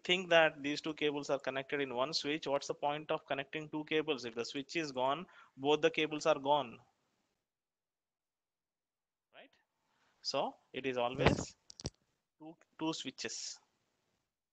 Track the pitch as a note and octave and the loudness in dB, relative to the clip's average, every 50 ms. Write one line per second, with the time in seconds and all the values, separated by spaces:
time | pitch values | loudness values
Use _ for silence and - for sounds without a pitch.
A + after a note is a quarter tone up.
0 | - - F3+ F#3 F#3+ E3+ E3+ E3 D#3+ D#3 D#3 D3+ C#3 C#3+ D3 D3 - D#3+ D3+ - | 0 0 0 0 4 6 6 8 8 6 4 0 -4 -4 -4 -2 -4 -6 -2 0
1 | D3+ D3 C#3+ D3 C#3 - C#3+ C3 - C3 C3 C3+ C3+ - D3 C#3+ C#3+ C3+ B2 A#2+ | 0 0 0 0 -2 -2 -2 -2 -2 -4 -4 -4 -4 -4 -2 -2 -2 -2 0 -2
2 | C3 D3 D#3+ - - C#3+ D3 D#3+ - C#3+ C3+ C#3 - - C#3 - - C#3+ D3 D3+ | -2 0 -2 -2 -2 -2 -2 -2 -2 0 -2 -2 -2 -2 -6 -2 -2 -2 -2 -2
3 | D#3 - D#3+ D#3 - - C#3 C#3 C#3 - - D#3 D3+ D3+ - D3+ C#3+ - D#3 D#3 | -2 -4 -4 -4 -2 -4 -4 -4 -6 -6 -8 -10 -8 -6 -8 -8 -4 0 0 0
4 | D3+ D#3 D3 B2 B2 A#2+ A2+ A#2+ A#2 - - C#3+ C3+ - - E3+ D#3+ D3 C3 B2+ | 2 0 -2 -4 -4 -8 -6 -6 -6 -4 -6 -8 -8 -4 -4 -4 -4 -2 -2 0
5 | B2+ C3+ C#3 D#3+ F#3 - - - - - - - C3 C#3+ D3+ D3+ D3+ E3 D#3+ - | 0 0 0 -2 -4 -12 -16 -20 -20 -20 -12 -2 2 4 4 6 6 4 4 4
6 | D#3 D3 D3+ D3+ - E3 D3+ C#3+ C3+ C#3 D3 D3 C3 A#2 A2+ A#2+ - _ _ _ | 0 0 0 0 4 4 2 4 4 2 4 2 2 -2 -8 -16 -20 _ _ _
7 | _ _ _ _ _ _ _ _ _ _ _ _ _ _ _ _ _ _ _ _ | _ _ _ _ _ _ _ _ _ _ _ _ _ _ _ _ _ _ _ _
8 | _ _ _ _ _ _ _ _ _ _ _ _ _ _ _ _ _ _ _ _ | _ _ _ _ _ _ _ _ _ _ _ _ _ _ _ _ _ _ _ _
9 | _ _ _ _ _ _ _ C#3 A3 C#4 _ _ _ _ _ _ _ _ _ _ | _ _ _ _ _ _ _ -20 -20 -20 _ _ _ _ _ _ _ _ _ _
10 | _ _ _ _ - - - C#3 E3+ B3+ C#4 - _ _ - C3 C3 C3+ B2+ B2 | _ _ _ _ -6 -2 0 2 0 0 -2 -8 _ _ -10 -6 -4 -2 0 0
11 | A#2+ A#2+ C3 C3+ - - - - - - - _ _ - - - - - _ _ | 0 0 2 4 4 4 4 2 -4 -10 -12 _ _ -20 -16 -10 -10 -10 _ _
12 | _ _ _ _ _ _ _ - D#3 D#3+ E3+ _ - _ _ - D#3 D#3+ D#3 D#3 | _ _ _ _ _ _ _ -20 -18 -18 -18 _ -20 _ _ -4 -4 -4 -4 -4
13 | - C3+ - - - A2 - - - - - - _ _ _ _ _ _ _ _ | -6 -10 -10 -8 -8 -8 -8 -8 -8 -10 -10 -12 _ _ _ _ _ _ _ _
14 | _ _ _ _ _ _ _ _ _ _ | _ _ _ _ _ _ _ _ _ _